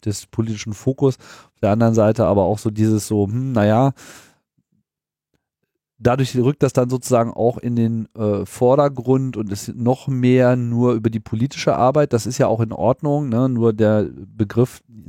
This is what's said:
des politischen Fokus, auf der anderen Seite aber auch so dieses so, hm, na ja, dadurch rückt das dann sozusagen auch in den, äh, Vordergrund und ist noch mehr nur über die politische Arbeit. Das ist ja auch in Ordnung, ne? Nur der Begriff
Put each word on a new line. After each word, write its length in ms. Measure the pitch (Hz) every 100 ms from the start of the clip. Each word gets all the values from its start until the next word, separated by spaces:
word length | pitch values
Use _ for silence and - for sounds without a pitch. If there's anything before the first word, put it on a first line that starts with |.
| 107
des 220 | 101 -
politischen 460 | - 113 107 113
Fokus, 440 | 101 - 135 139 -
auf 420 | - - - _
der 80 | 104
anderen 240 | 107 117 110
Seite 300 | 107 110 90
aber 180 | 101
auch 160 | 90 107
so 100 | 113
dieses 380 | 107 110 107 -
so, 180 | 107 98
hm, 280 | 117 131
na 120 | 117 104
ja, 280 | 110 135 - - - - _ _ _ _ _ _ _ _ _ _ _ _ _ _ _ _ _
dadurch 380 | 117 135 127 123
rückt 240 | 120 147
das 120 | 135
dann 160 | - 123
sozusagen 420 | 127 - 123 117
auch 260 | - 117 -
in 180 | 127 117
den, 340 | 113 113 107 -
äh, 300 | 107 101 95
Vordergrund 920 | - 123 139 143 131 120 135 131 107
und 140 | 107
ist 220 | 101 -
noch 340 | 123 120 127 -
mehr 500 | 131 123 127 123 127
nur 360 | 117 117 123
über 160 | 113 113
die 120 | 113
politische 540 | - 110 135 - - 80
Arbeit. 380 | 123 151 147
Das 140 | 117 104
ist 100 | 123
ja 100 | 113
auch 120 | 113
in 140 | 113
Ordnung, 560 | 113 101 131 151 143 143
ne? 180 | 113 131
Nur 240 | 120 117
der 380 | 107 107 107 95
Begriff 680 | 64 98 110 104 117 127 - _ 110